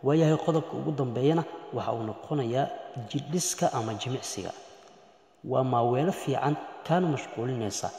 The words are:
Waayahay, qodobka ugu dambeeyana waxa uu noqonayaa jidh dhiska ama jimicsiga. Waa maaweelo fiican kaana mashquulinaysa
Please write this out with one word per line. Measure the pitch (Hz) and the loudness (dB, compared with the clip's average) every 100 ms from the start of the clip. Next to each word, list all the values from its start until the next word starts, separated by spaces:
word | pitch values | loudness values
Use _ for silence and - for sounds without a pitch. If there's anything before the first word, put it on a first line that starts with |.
Waayahay, | 131 156 156 156 | 4 6 6 4
qodobka | - 160 151 - | 4 2 0 -4
ugu | 139 | -4
dambeeyana | 139 127 117 139 165 - - - | -2 -2 2 4 4 0 -10 -8
waxa | 123 110 | -6 -2
uu | 117 | -2
noqonayaa | 110 - - 151 117 123 147 - - 135 110 | -4 -8 -4 -2 0 0 0 -4 -10 -10 -6
jidh | 143 139 | -6 -2
dhiska | 175 - - 170 | -2 -2 0 0
ama | 123 110 | 0 -2
jimicsiga. | 104 123 131 - - 90 - - - - - - _ _ _ | -4 -4 -4 -6 -6 -8 -10 -18 -20 -20 -20 -20 _ _ _
Waa | - 127 | 0 2
maaweelo | 131 120 131 127 151 | 4 4 4 4 2
fiican | 139 - 127 139 151 - - | 0 -2 0 2 0 -4 -12
kaana | - 170 175 | 0 2 4
mashquulinaysa | 135 - - 123 127 107 - 90 | 0 -4 -4 -2 -2 -2 -4 -6